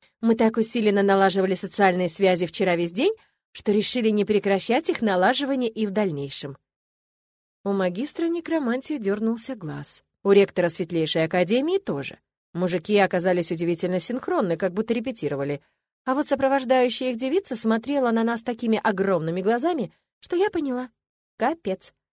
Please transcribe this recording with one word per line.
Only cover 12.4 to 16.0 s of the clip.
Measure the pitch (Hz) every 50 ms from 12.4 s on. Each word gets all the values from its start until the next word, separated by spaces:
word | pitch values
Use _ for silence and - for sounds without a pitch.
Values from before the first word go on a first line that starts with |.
| _ _ -
Мужики | 165 180 180 165 180 165 - 208 202
оказались | 196 185 - 185 165 190 180 180 170 -
удивительно | 175 165 175 165 175 165 - 180 180 185
синхронны, | 175 - 233 262 - - 359 349 240 180 170
как | 160 - 185 170
будто | 190 220 - 240
репетировали. | 240 226 269 247 - - 147 147 139 139 143 143 139 _ _ _ _ _ _ _ _